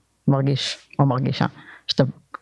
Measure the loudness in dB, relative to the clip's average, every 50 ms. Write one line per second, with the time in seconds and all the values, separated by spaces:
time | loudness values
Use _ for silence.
0 | _ _ _ _ _ 0 2 2 2 0 -2 -2 -4 -6 -8 -10 -16 _ 0 2
1 | 2 2 2 0 -2 -2 -2 -2 -2 -4 -4 -10 -20 -20 -20 -20 _ -8 0 0
2 | 0 0 0 -10 _ _ _ -10